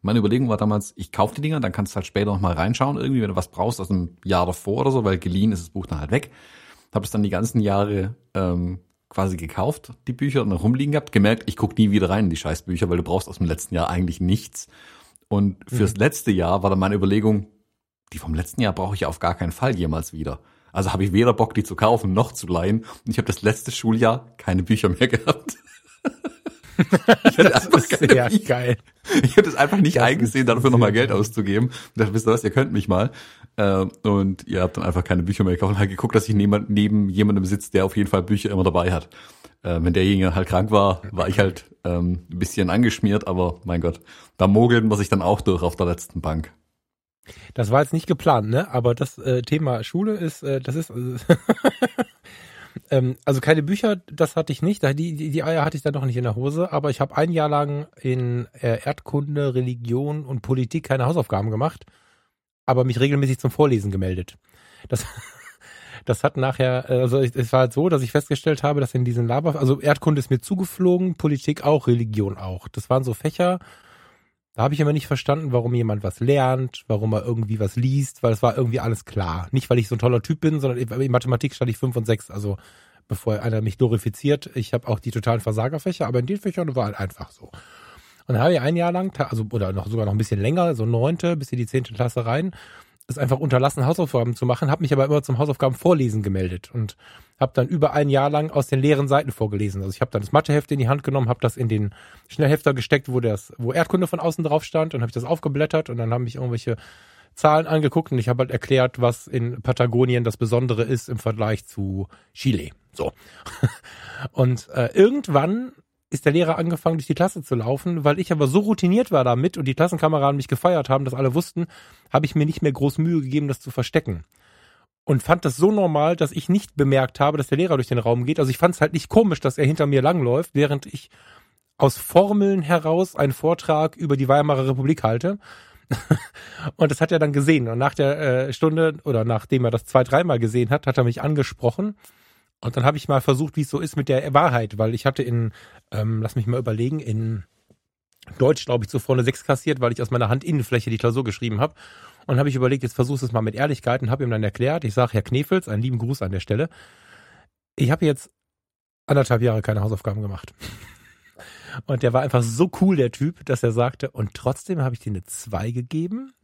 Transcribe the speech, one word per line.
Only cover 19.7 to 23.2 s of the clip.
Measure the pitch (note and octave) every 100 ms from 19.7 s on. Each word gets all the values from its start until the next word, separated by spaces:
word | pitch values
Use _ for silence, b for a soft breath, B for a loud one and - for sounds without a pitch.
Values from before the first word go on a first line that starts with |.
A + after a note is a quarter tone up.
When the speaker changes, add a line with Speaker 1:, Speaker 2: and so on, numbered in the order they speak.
| G2+
Speaker 1:
jemals | D#2+ D#2 D2+
wieder. | D#2 D2+ C#2 b b b
Also | E2+ F#2+
hab | G2
ich | G2
weder | F#2+ A#2+
Bock, | A2 A2+ -
die |
zu | - E2+
kaufen, | G#2+ A#2 G2
noch | F#2+ A#2+
zu | - E2+
leihen. | E2+ F#2 A2+
Und | A2+ - -
ich |
hab | A2